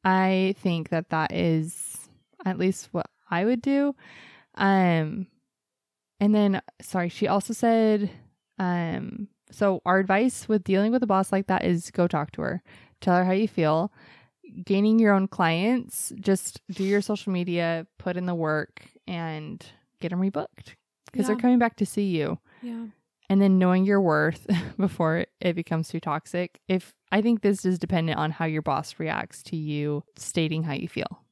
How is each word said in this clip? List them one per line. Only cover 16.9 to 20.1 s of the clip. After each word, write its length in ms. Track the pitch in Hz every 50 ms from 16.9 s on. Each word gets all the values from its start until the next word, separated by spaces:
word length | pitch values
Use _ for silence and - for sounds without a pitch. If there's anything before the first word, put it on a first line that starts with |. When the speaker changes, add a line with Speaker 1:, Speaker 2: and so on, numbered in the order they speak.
| 202 202
Speaker 1:
social 300 | 196 - 208 202 - 202
media, 540 | 185 180 175 180 170 175 170 165 165 165 165 _ _ _
put 180 | - 185 175
in 100 | 180 180
the 80 | 180 175
work, 480 | 165 160 156 156 151 - _ _ - - - _ _ _
and 580 | - 185 170 165 160 156 156 156 156 - 175 - - - _ _ _ _ _
get 100 | - 170